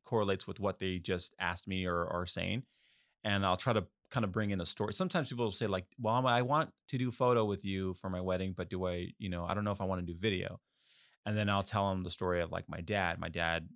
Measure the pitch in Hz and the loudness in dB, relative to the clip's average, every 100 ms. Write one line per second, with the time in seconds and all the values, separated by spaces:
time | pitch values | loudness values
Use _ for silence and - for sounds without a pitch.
0 | - 117 98 95 - 101 98 - 95 90 | -2 0 2 0 -4 -2 -2 0 -2 -2
1 | 85 90 - - 87 85 95 92 90 87 | 0 -2 -2 -4 -4 -2 -4 -2 0 0
2 | 85 87 90 87 90 117 - _ _ _ | 0 -2 -4 -2 -2 -2 -6 _ _ _
3 | _ _ 107 101 98 92 127 110 87 _ | _ _ -2 2 2 2 2 2 0 _
4 | - 127 101 107 104 95 82 - 107 107 | -6 -2 0 0 0 0 -2 -2 -2 0
5 | 185 175 127 120 113 92 110 95 - - | 0 0 -2 -2 -2 0 0 0 -4 -4
6 | 110 123 127 120 123 151 160 - - 131 | 0 2 4 4 4 2 0 -6 -6 -2
7 | 127 - 123 120 107 101 98 95 92 92 | 0 2 4 6 4 2 -2 0 -2 -2
8 | 92 90 92 92 95 92 85 92 90 87 | -4 -2 0 0 0 -4 -4 -2 -2 -2
9 | 87 - 101 87 87 104 104 98 95 90 | -6 -6 -6 -4 -2 0 0 0 -2 -2
10 | 87 85 107 92 90 - _ _ _ - | -4 -2 0 0 -2 -8 _ _ _ -20
11 | - _ 107 107 104 98 98 107 98 92 | -20 _ -2 0 2 2 2 2 2 0
12 | 90 - 92 87 82 87 - 82 85 101 | -2 -2 0 0 0 -4 -6 -6 -2 0
13 | 90 82 82 82 82 82 82 | 0 -2 -4 -2 0 0 -4